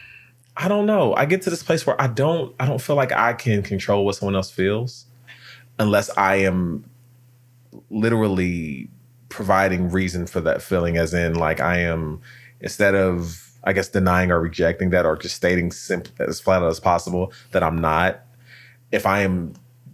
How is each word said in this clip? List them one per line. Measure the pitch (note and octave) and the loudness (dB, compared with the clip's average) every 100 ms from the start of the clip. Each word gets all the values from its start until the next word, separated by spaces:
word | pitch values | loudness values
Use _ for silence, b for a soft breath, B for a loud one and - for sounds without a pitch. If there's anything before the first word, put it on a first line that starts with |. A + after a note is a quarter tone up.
| B B B _ _ - | B B B _ _ -6
I | F3 | 0
don't | G#3 G#3 | 2 2
know. | G#3 B2+ - | 2 2 2
I | C#3+ | 2
get | F#3+ | 0
to | F#3 | -2
this | E3+ | -4
place | - E3 - | 0 0 0
where | - | 0
I | C3+ | 0
don't, | A2+ D3 E3+ B2+ - | 2 0 0 -4 -4
I | C3 | -2
don't | B2 | -2
feel | - C#3+ | 0 0
like | B2+ | 2
I | - A#2 | 2 0
can | A#2 A#2 G#2 | 0 0 0
control | G2 G2 - G2+ G2 | 0 -4 0 0 0
what | G2 | -2
someone | G2+ G2 | -2 -2
else | F#2 | -2
feels | - F#2 G#2+ B2 - - _ B B B B B - | -2 0 0 -4 -10 -20 _ B B B B B -2
unless | G#2+ G2+ G2 - | 2 4 2 2
I | G2 G2 | 2 4
am | F#2+ F2+ F2 D2+ - _ _ _ _ _ _ _ _ - _ | 2 2 -2 -4 -12 _ _ _ _ _ _ _ _ -20 _
literally | G#2+ A2 A2+ G#2+ F#2 F2+ F2 D#2+ C2 - - _ _ _ | -2 2 2 2 2 0 -2 -6 -10 -12 -18 _ _ _
providing | - G2 F#2+ G2 F2+ F2+ | -10 0 4 4 2 0
reason | F#2 F#2 F2 E2+ | 0 -2 -4 -4
for | F2+ | -2
that | D#2+ - | -2 -2
feeling, | - F#2 E2+ E2+ | -2 0 0 0
as | E2+ | 0
in, | F2 E2+ E2 | 0 0 0
like, | D#2+ D#2 | 0 0
I | D2+ F2 | 0 0
am, | F2 E2 D#2 D#2 B B B B | 0 -2 -6 -10 B B B B
instead | G#2 - G2+ G2 | -12 0 2 4
of, | F#2+ F2 E2+ E2 - _ G2 | 2 0 -6 -12 -18 _ -2
I | |
guess, | F#2+ F2 | -2 0
denying | G2+ F#2 F2+ F2+ | 0 2 4 4
or | F2 | 2
rejecting | E2 D#2+ E2+ F2 F#2 | 0 0 0 2 0
that | F2+ E2 | 2 2
or | D#2 | 0
just | F2 - | -6 -2
stating | F2 F2+ F2 | 0 0 -2
simp-, | - - F2+ - - | -6 -6 -6 -6 -6
as | - - | -6 -4
flat | - F#2 | 0 2
out | E2+ | 2
as | D#2+ | 0
possible | F#2 E2+ - F2+ F#2 B B | 0 0 -2 -4 -4 B B
that | F#2 | -2
I'm | E2+ E2 | 0 0
not, | D#2+ D#2 F#2 - - _ B B B B _ | 0 2 0 -2 -12 _ B B B B _
if | - G2+ | -2 0
I | G2+ | 0
am | G2 F2+ E2 - - _ - | 0 -2 -4 -12 -20 _ -20